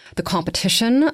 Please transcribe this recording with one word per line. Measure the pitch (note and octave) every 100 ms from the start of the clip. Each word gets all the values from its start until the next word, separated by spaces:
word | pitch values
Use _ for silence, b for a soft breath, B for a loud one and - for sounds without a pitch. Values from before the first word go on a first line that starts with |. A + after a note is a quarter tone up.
| B -
the |
competition, | E3 F3+ F3 - F#3+ - A3+ C4 D#4